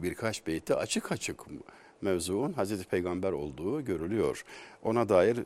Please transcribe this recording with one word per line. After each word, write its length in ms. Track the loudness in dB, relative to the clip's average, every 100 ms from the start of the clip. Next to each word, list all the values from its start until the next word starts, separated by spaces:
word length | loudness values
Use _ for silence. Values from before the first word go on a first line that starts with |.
birkaç 440 | -4 -2 -4 -4 -2
beyitte 280 | -2 0 0
açık 360 | 0 -2 -2
açık 300 | -4 -6 -8 -12 -16 -16 -20 -20 -6
mevzuun 520 | 0 0 0 0 0
Hazreti 320 | -2 -2 -4 -2
Peygamber 440 | -2 0 -2 -2
olduğu 540 | -2 -4 -6 -4 -4 -2
görülüyor. 600 | -4 -2 0 0 -2 -8 -18 -18 -6
Ona 260 | 0 2 6
dair 300 | 8 8 4